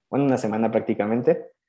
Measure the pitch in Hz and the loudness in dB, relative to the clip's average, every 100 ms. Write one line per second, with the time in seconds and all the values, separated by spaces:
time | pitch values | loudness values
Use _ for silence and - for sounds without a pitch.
0 | _ 131 143 127 107 110 113 113 - 104 | _ -2 2 0 0 0 0 0 -2 -2
1 | 104 117 123 170 - _ | 0 0 2 0 -4 _